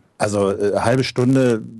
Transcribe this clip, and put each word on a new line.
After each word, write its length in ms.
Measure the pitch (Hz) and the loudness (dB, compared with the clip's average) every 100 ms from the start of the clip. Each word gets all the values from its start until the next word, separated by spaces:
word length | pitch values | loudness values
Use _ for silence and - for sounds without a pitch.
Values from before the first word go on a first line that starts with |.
| _ - | _ -6
Also, 320 | 104 101 98 | -2 0 0
äh, 220 | 101 101 95 | 0 0 0
halbe 280 | 104 131 | 0 0
Stunde 600 | 127 - 123 135 127 110 117 113 | 0 -2 2 2 2 0 -4 -18